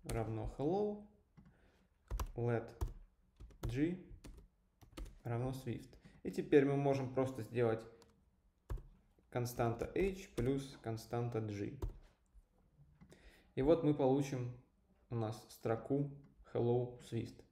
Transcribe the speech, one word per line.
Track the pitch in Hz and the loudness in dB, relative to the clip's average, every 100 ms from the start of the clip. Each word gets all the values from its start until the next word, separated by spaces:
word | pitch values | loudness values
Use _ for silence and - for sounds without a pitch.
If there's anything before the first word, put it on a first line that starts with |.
| - | -4
равно | 113 110 110 107 - | -4 -2 -4 -6 -2
hello, | 143 190 208 208 - - _ - - _ _ _ _ _ _ - - - | 0 2 0 -2 -12 -20 _ -20 -20 _ _ _ _ _ _ -6 -4 -2
let | 120 113 - - - - - _ _ _ - - | 0 0 -2 -6 -6 -6 -20 _ _ _ -20 -8
g | 120 120 160 185 - - - - - _ _ _ - - - - | -4 0 0 0 -8 -16 -16 -18 -20 _ _ _ -18 -12 -12 -10
равно | 120 117 127 | -4 -2 -2
Swift. | 131 127 110 - - - - | -4 -6 -6 -8 -20 -20 -10
И | - | -6
теперь | 185 156 151 139 | -4 6 8 8
мы | 139 | 4
можем | 139 135 131 | 4 2 0
просто | - 135 - | 0 0 -2
сделать | 110 117 117 110 - - - _ _ _ _ _ _ - - - _ _ _ | -4 2 4 2 -4 -20 -20 _ _ _ _ _ _ -8 -8 -20 _ _ _
константа | 123 120 - 120 113 - | -4 -4 0 0 0 -2
h | - 190 190 - - | 0 0 -2 -8 -2
плюс | 120 143 - - | 0 0 -4 -10
константа | 113 113 - 120 120 113 | -8 -8 -4 -4 -2 -2
g. | 110 101 104 - - - - _ _ - _ _ _ _ - _ - - - - _ | -4 -4 -6 -6 -8 -8 -20 _ _ -20 _ _ _ _ -20 _ -20 -20 -20 -20 _
И | - | 0
вот | 135 165 | 4 6
мы | 151 | 6
получим | 147 131 139 143 131 120 - - _ _ _ _ | 4 4 4 2 -2 -6 -8 -18 _ _ _ _
у | 117 | -2
нас | 107 107 - | -2 -4 -12
строку | - 120 113 - 139 143 - - - - | -6 -2 -2 0 0 0 -6 -20 -20 -6
hello | 120 117 123 120 - | 0 4 2 0 -8
Swift. | - 117 110 - - | -6 -4 -4 -10 -20